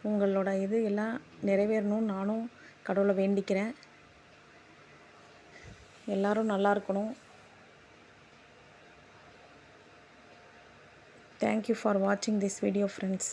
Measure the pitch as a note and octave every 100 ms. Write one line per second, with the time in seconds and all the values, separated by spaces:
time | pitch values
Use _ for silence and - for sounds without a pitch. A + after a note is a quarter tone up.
0 | G#3+ G#3 G3+ G3 F#3+ G3 G3 A3 A3 G#3
1 | A3 A#3 - - G3+ G3 G#3 A3 G#3 G#3+
2 | A3 F#3+ G3 A3+ A#3 - - - - G3
3 | G3+ F#3+ G3 G3 F#3+ F#3+ G#3+ - - -
4 | - - - - - - - - - -
5 | - - - - - - - - - -
6 | - G3 G3+ G#3+ A3 G3 G3+ G3+ G3 G3
7 | A3 C4 - - - - - - - -
8 | - - - - - - - - - -
9 | - - - - - - - - - -
10 | - - - - - - - - - -
11 | - - - - G#3+ A3 G#3 A3 A3 G3
12 | G3 G3+ - G#3+ G3 - G3+ G3 G3 -
13 | F#3+ F#3+ -